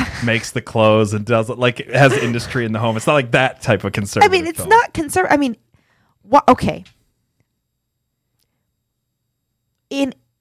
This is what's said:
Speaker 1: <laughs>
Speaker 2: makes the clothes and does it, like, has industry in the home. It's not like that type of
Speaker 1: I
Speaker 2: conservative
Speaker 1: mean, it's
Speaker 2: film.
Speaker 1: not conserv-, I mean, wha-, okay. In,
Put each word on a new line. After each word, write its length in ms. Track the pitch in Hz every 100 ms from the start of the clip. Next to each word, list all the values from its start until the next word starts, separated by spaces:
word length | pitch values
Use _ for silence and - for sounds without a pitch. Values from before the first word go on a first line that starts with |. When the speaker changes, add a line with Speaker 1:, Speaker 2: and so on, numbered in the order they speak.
Speaker 1:
<laughs> 240 | - - 120
Speaker 2:
makes 240 | 113 -
the 120 | 120
clothes 500 | - 117 110 107 107
and 120 | 107 104
does 240 | 117 110
it, 80 | 117
like, 280 | 123 117 -
has 200 | 127 139
industry 520 | - 120 117 - 131 113
in 60 |
the 80 | 110
home. 180 | 117 110
It's 80 | -
not 80 |
like 160 | 151 120
that 280 | 127 131 -
type 200 | - 101
of 80 | 98
Speaker 1:
I 20 |
Speaker 2:
conservative 400 | 104 101 - 403
Speaker 1:
mean, 160 | 370 330
it's 100 | 330
Speaker 2:
film. 120 | 381
Speaker 1:
not 260 | 453 - -
conserv-, 320 | 285 370 370
I 80 | 294
mean, 200 | 277 220 _ _ _ _ _ _
wha-, 180 | 196 247 -
okay. 380 | 254 - 160 185 _ _ _ _ _ _ _ _ _ _ _ _ _ _ _ _ _ _ _ _ _ _ _ _ _ _ _ _ _ _
In, 240 | 277 277 - _ _